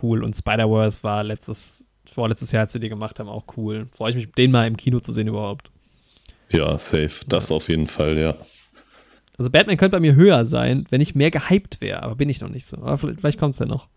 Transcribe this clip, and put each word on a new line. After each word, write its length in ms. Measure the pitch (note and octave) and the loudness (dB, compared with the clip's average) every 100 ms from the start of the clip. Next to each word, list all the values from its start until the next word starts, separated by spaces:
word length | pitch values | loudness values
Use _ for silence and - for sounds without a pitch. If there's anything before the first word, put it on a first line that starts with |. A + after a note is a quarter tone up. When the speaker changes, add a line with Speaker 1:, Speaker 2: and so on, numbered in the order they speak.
Speaker 1:
cool. 200 | A#2 A2+ | -2 0
Und 140 | A2+ G#2+ | -2 -4
Spider-Verse 640 | - A2 A2 A2 G#2+ - | -2 2 2 4 2 0
war 220 | G#2+ G#2 | -4 -4
letztes, 640 | G#2 G#2+ - A2 - - _ _ _ | -4 -8 -10 -14 -14 -20 _ _ _
vorletztes 460 | - A2+ A2 A#2+ | -4 -4 -4 -2
Jahr, 100 | A2+ | -2
als 120 | A2 | -2
wir 60 | A#2 | -4
die 80 | A2 | -8
gemacht 300 | G#2+ A2 - | -8 -10 -10
haben, 100 | G#2 | -12
auch 180 | A2 - - | -12 -12 -8
cool. 320 | G#2+ G#2+ A#2 | -6 -6 -8
Freue 180 | - A2+ | -6 -4
ich 60 | A#2+ | -4
mich, 140 | A2 | -2
den 220 | - B2+ | 2 4
mal 160 | B2 A2+ | 6 2
im 80 | A2 | 0
Kino 240 | - A#2+ | 0 0
zu 120 | - | -2
sehen 140 | A2 G#2+ | -4 -4
überhaupt. 460 | G#2+ G2+ G#2 - _ _ _ _ _ - - - | -4 -6 -8 -14 _ _ _ _ _ -20 -20 -2
Speaker 2:
Ja, 260 | E2 D2+ D2 | 0 2 0
safe. 460 | - D#2+ D2+ - - | 0 0 0 -4 -2
Das 220 | F2+ - | -2 0
Speaker 1:
Ja. 80 | D#2 | -2
Speaker 2:
auf 120 | - | 0
jeden 200 | D#2+ D#2 | -2 -2
Fall, 280 | - D#2 D#2 | 0 0 2
ja. 200 | D#2+ D2+ - - _ _ _ _ _ _ _ - | 0 -2 -10 -20 _ _ _ _ _ _ _ -6
Speaker 1:
Also 120 | B2+ | 0
Batman 260 | D3+ G#3+ E3+ | 2 2 2
könnte 200 | F#3+ F#3+ | 2 4
bei 40 | |
mir 140 | D#3+ | 6
höher 300 | C#3 G3 C#3 | 8 8 6
sein, 420 | A#2 B2 B2 C3 - | 2 0 0 0 0
wenn 100 | B2+ | 0
ich 160 | D3+ C#3 | 2 2
mehr 160 | D3+ | 0
gehypt 480 | D3 - F#3+ - - | 0 2 0 0 -10
wäre, 240 | G2+ F#2 | -8 -8
aber 100 | - | -6
bin 140 | A#2 C#3+ | -4 -2
ich 120 | C3 | -4
noch 80 | - | -8
nicht 180 | B2+ - | -12 -14
so. 100 | - | -10
Aber 200 | B2+ C3+ | -4 -4
vielleicht, 220 | D3 - | -4 -2
vielleicht 220 | D3 - | -2 0
kommt's 180 | D3 - | -2 -2
ja 80 | - | -4
noch. 220 | - - | -6 -8